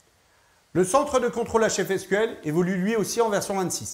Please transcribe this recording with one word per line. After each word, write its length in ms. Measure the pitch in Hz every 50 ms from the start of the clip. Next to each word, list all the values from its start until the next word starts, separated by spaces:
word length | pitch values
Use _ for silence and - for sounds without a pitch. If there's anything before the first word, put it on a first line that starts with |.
| _ _ _ _ _ _ _ _ _ _ _ _ _ _ -
Le 120 | 165 185
centre 360 | 185 - 277 294 - 269 262
de 80 | 240 240
contrôle 360 | - 226 233 - - 220 220
H 200 | 196 - - 180
F 60 | 156
S 160 | 196 185 -
Q 80 | - 190
L 220 | 208 226 233 - - -
évolue 360 | 156 151 170 185 175 196 180
lui 180 | 180 208 226
aussi 240 | 220 185 - - 233
en 80 | 233 220
version 260 | 202 185 190 - 196
vingt-six. 380 | 196 185 175 - - 107 -